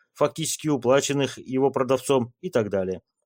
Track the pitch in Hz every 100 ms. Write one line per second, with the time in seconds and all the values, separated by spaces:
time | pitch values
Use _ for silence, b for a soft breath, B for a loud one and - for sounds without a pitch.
0 | _ - 147 - 156 - 151 139 120 135
1 | - 139 127 - - 131 135 131 127 131
2 | - 135 120 _ 180 123 104 95 92 90
3 | - _